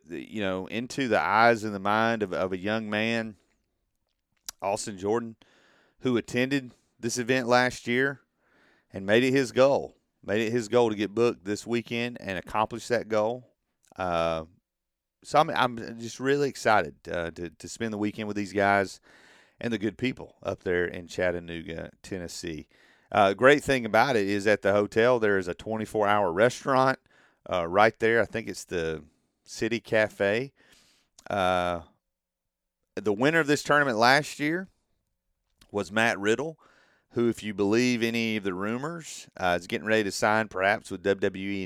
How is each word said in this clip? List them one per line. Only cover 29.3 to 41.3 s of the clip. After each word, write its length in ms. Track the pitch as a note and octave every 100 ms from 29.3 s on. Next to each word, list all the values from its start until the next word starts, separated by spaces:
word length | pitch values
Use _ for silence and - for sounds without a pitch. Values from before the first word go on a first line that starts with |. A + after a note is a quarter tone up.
| _
City 340 | - - A2+ A#2
Cafe. 760 | - A2+ G#2+ - G2+ A2 C#3 _ _ _ _ _ _ _ -
Uh, 500 | G2+ F2+ F2+ F2+ F2 E2 _ _ _ _ _ _ _ _ _ _ -
the 160 | G2
winner 260 | G2+ C#3 E3
of 80 | C#3+
this 160 | D3
tournament 360 | - D3 C#3 G#2+
last 420 | A#2+ C#3+ D3 -
year 280 | D3+ F3 F#3+ _ _ _ _ _ _ _ _ _ _
was 220 | G2+ F#2
Matt 260 | G#2+ A#2 F#2+
Riddle, 400 | G#2 A#2 D#3+ D#3 _ _ _ _ _
who, 180 | - A#2+
if 140 | A2
you 120 | G#2+
believe 480 | G2 G2+ A#2 B2 A#2+
any 340 | A2+ A#2 A2+ G#2+
of 80 |
the 100 | F#2+
rumors, 720 | F2+ G#2 B2 D3 E3+ D3+ - - -
uh, 200 | F#2 F2
is 80 | F2
getting 180 | A2 G2+
ready 180 | A2
to 80 | G2+
sign 360 | - A2 G#2+ A2
perhaps 420 | F#2 G2 A2 -
with 120 | F#2+
W 160 | F#2+ G2
W 280 | G2+